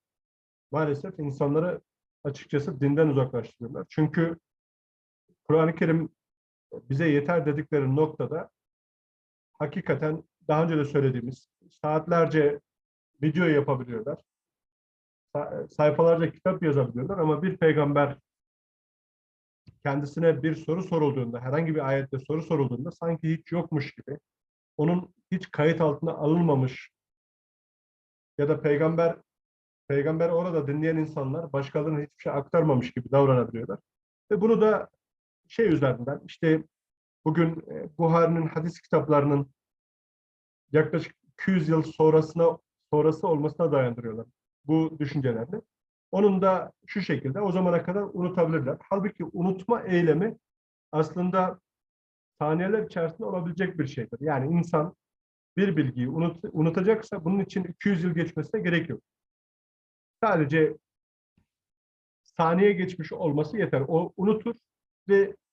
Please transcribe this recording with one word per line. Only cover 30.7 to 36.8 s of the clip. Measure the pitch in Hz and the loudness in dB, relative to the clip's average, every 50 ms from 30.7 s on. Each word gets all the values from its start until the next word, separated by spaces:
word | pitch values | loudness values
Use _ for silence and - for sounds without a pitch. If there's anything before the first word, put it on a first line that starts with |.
| 143 151 156 160 160 | -2 -2 -2 0 0
insanlar | 160 156 151 - 151 135 131 135 165 165 147 | -2 -2 -4 -6 -6 -6 -4 -6 -6 -6 -6
başkalarına | - 139 135 - - 156 147 160 156 147 | -6 -6 -6 -4 -4 -4 -4 -2 -4 -4
hiçbir | 147 - _ - | -6 -8 _ -10
şey | - 156 | -8 -6
aktarmamış | 139 143 135 - - 170 160 156 139 123 123 - | -4 -4 -4 0 2 2 4 4 2 2 0 -2
gibi | - - 123 - | -6 -10 -4 2
davranabiliyorlar. | 135 139 139 135 131 123 117 113 117 113 117 - - - _ _ _ _ _ _ _ _ _ - | 4 4 6 6 4 2 2 -2 -4 -8 -8 -8 -10 -10 _ _ _ _ _ _ _ _ _ -4
Ve | 208 185 | 0 2
bunu | 190 226 233 185 | 4 4 4 4
da | 214 214 208 - - - _ _ _ _ _ _ _ _ _ _ _ _ | 4 4 4 2 -2 -8 _ _ _ _ _ _ _ _ _ _ _ _
şey | - - 233 196 | -2 0 2 2
üzerinden, | 156 135 143 131 123 117 120 127 143 - - | 4 2 2 0 0 -2 -4 -8 -8 -8 -10
işte | - - - - 160 160 156 156 _ _ _ | -16 -10 -2 2 2 2 2 0 _ _ _